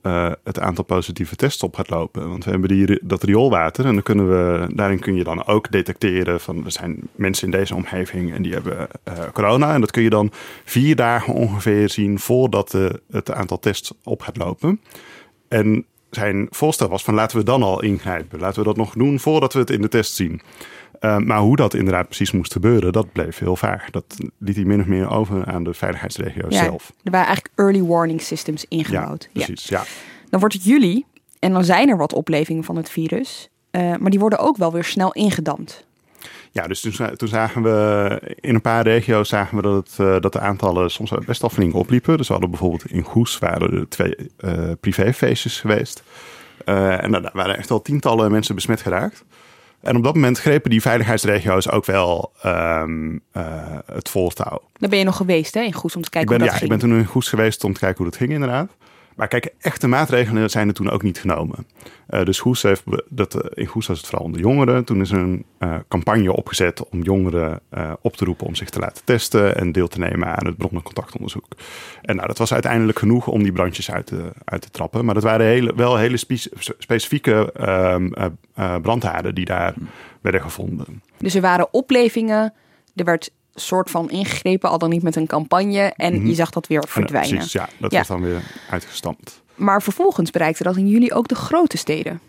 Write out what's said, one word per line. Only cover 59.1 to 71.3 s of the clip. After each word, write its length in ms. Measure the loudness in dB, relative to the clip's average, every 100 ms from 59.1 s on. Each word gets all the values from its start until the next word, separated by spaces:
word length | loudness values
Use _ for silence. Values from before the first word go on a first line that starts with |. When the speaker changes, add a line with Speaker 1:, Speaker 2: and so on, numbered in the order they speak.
Speaker 1:
Maar 120 | -6 -2
kijk, 260 | -2 -4 _
echte 280 | -6 -2 2
maatregelen 640 | 2 2 2 2 2 0
zijn 180 | 2 0
er 60 |
toen 160 | 0 -2
ook 140 | 0
niet 160 | -2 -2
genomen. 480 | -2 -2 -4 -8 -14 _ -20 -20 -6
Eh, 160 | -2
dus 140 | 0 0
Goes 220 | 0 2
heeft 240 | 2 0
be-, 180 | 0 -6 -6
dat, 260 | -6 -4
eh, 140 | -4 -8 -6
in 20 |
Goes 220 | -6 -6 -4
was 100 | -6
het 100 | -6
vooral 180 | -6
onder 160 | -6 -2
jongeren. 420 | 2 2 2 2
Toen 180 | 0 0
is 100 | 2
er 60 | 0
een, 280 | 0 -2 -8 _
eh, 180 | -4 -4 -4
campagne 460 | -2 2 2 2
opgezet 540 | 0 -2 0 0 0 -8
om 120 | -4
jongeren, 560 | 0 2 2 0 -2 -6 _
eh, 220 | -8 -8 -4
op 140 | -4 -2
te 80 |
roepen 220 | -4 -2 -6
om 80 |
zich 140 | -8 -8
te 100 | -6
laten 240 | -6 -6
testen 500 | 0 0 2 4 4
en 160 | 2 0
deel 160 | 0 0
te 120 | -2
nemen 280 | -2 -2 -2
aan 180 | -2
het 120 | -4 -4
bron- 140 | -4
en 100 | -6
contactonderzoek. 640 | -8 -10 -10 -10 -10